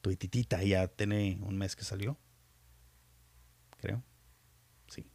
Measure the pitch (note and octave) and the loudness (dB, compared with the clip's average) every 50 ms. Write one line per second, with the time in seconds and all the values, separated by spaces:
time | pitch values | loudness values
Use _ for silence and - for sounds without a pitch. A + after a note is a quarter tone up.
0 | - F#2+ F#2+ - - F#2 - B2 A#2+ - - F2+ F#2+ G2+ G2 F#2 F#2+ F#2 - - | 0 0 0 0 -4 -2 0 0 2 2 0 2 4 4 6 4 4 2 0 -2
1 | G#2 G#2 G#2 G#2 G#2 G2 F#2 F#2+ G2 G2 G2 G2 G2 F#2+ - - G2+ - G#2 F#2+ | 0 0 2 2 2 2 0 -2 -4 -4 -2 -2 -2 -4 -6 -8 -8 -6 -4 -4
2 | G2 A2+ D3 - _ _ _ _ _ _ _ _ _ - - - - - _ _ | -2 -4 -4 -6 _ _ _ _ _ _ _ _ _ -20 -20 -20 -20 -20 _ _
3 | _ _ - - - _ _ - - - _ _ _ _ - - - - G2+ A#2+ | _ _ -20 -20 -20 _ _ -20 -20 -20 _ _ _ _ -16 -8 -4 -4 -4 -4
4 | - - - - _ - - _ _ _ _ _ _ _ _ _ _ - - - | -6 -10 -20 -20 _ -20 -20 _ _ _ _ _ _ _ _ _ _ -16 -16 -14
5 | - - | -14 -16